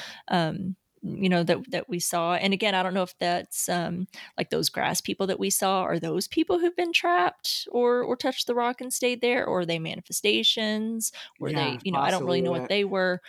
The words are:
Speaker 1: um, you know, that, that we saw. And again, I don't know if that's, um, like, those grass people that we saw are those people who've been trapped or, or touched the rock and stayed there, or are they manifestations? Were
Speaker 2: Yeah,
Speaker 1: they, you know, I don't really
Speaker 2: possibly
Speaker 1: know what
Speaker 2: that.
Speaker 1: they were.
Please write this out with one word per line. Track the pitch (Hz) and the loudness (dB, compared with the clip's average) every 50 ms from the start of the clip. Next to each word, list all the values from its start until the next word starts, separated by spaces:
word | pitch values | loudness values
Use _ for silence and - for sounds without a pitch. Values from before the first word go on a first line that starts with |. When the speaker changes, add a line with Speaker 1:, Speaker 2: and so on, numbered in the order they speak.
| - - - - - - | -14 -14 -16 -14 -6 0
Speaker 1:
um, | - 175 165 160 165 170 185 185 185 _ _ _ _ _ - | 0 2 2 2 -2 -4 -4 -6 -6 _ _ _ _ _ -8
you | - - - 196 185 | -8 -4 0 2 2
know, | 180 175 170 | 4 4 4
that, | 160 170 - - - | 4 2 0 0 -4
that | - - - - | -4 -6 -4 -2
we | 170 175 | -4 -4
saw. | - - - 175 170 170 180 | -2 -2 0 0 2 2 0
And | - - 196 196 | 2 2 2 0
again, | 185 214 208 196 | 2 2 2 2
I | 185 | 2
don't | 185 185 180 | 2 2 2
know | 196 180 | 0 -2
if | 180 - - | -2 -2 -4
that's, | 180 175 175 180 180 - - - - - | -2 0 0 0 -2 -6 -6 -4 -2 0
um, | 175 175 170 160 170 180 190 - - - - - - - | 0 -2 0 -2 -2 -4 -6 -6 -8 -16 -18 -16 -6 -6
like, | - - | -4 -2
those | - 160 165 - | 0 0 0 0
grass | - - - 113 165 - | 0 0 0 0 0 -2
people | - - - - 196 190 | -2 -4 -2 -2 0 -2
that | 185 - | 0 0
we | 196 196 | 0 0
saw | 196 - 202 190 196 190 180 | 0 2 2 2 2 2 0
are | - - 170 | 0 -2 -2
those | - 165 156 180 - - | -2 -2 -2 -2 -2 -2
people | - 330 320 - 359 349 | 0 0 2 2 2 2
who've | 339 349 349 | 2 2 2
been | - 359 339 339 | 0 -2 0 0
trapped | - - 349 349 349 349 359 - - - - - - - - | 0 2 4 4 4 4 2 0 -2 -6 -4 -4 -4 -4 -2
or, | - 240 240 240 247 247 | 0 2 4 4 4 2
or | 240 - 254 | 2 0 -2
touched | - - 269 254 - - - | -2 -2 -4 -2 -2 -2 -2
the | 240 | 0
rock | 240 240 240 254 - | 0 0 0 -2 -4
and | 247 254 | -6 -6
stayed | - - 254 247 247 240 | -4 0 0 0 0 2
there, | 247 240 247 254 - | 2 2 2 2 2
or | - - 185 | 0 0 0
are | 175 | 0
they | 165 165 165 | 0 -2 -2
manifestations? | 160 165 170 - - - 175 - - 208 220 226 220 - - 226 220 214 214 214 220 226 226 226 220 - - - - - _ - | -2 -6 -8 -8 -10 -6 -6 0 2 2 2 4 4 2 2 2 0 0 0 0 -2 -2 -4 -2 -4 -6 -6 -8 -18 -18 _ -6
Were | - - 151 | -4 -2 0
Speaker 2:
Yeah, | |
Speaker 1:
they, | 151 151 143 - 120 - | 0 0 -2 -2 -4 -4
you | 196 | -2
know, | 180 139 | 0 0
I | 139 - | 2 2
don't | - - 135 | 2 0 2
really | 131 131 131 | 0 2 2
Speaker 2:
possibly | |
Speaker 1:
know | 131 127 - | 2 0 0
what | - 123 | -2 -2
Speaker 2:
that. | 123 | 0
Speaker 1:
they | 190 208 202 | 0 0 0
were. | 190 196 190 185 185 180 175 _ | 0 2 0 2 2 0 -2 _